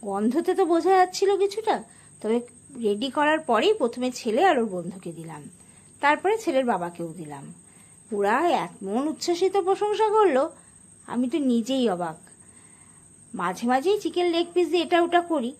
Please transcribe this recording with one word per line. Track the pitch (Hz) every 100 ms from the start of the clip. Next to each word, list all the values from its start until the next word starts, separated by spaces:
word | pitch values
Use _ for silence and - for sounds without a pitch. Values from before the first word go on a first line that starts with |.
গন্ধতে | 208 196 214 262 339
তো | 370 359
বোঝা | 339 320
যাচ্ছিল | 381 370 370 392 392
কিছুটা, | 403 427 427 - - - - -
তবে | 214 233 240 - - 262
রেডি | 226 202 269
করার | 277 294 311
পরেই | 311 220 311
প্রথমে | 440 240 247 247
ছেলে | 247 247 220
আর | 381 294
ওর | 226
বন্ধুকে | 180 170 185 180
দিলাম, | 160 160 151 143 - - - - -
তারপরে | 285 294 359 440
ছেলের | 339 262
বাবাকেও | 247 196 175 175 170
দিলাম। | 180 151 143 151 170 - - - - -
ওরা | 208 202 240 349 254
এক | 170 -
মন | 190 214 294
উচ্ছ্বাসিত | - - 339 381 392
প্রশংসা | 359 381 415 403 440
করলো, | 427 403 262 320 - - - - - -
আমি | 240 254
তো | 330
নিজেই | 269 233 220 262 233
অবাক। | 180 170 165 - - - - - - - - - - -
মাঝে | - 180 185 240
মাঝেই | 254 311 415
চিকেন | 339 339 349
লেগ | 330 339
পিস | 349 339
দিয়ে | 349 320
এটা | 349
ওটা | 339 349
করি | 349 320 240 -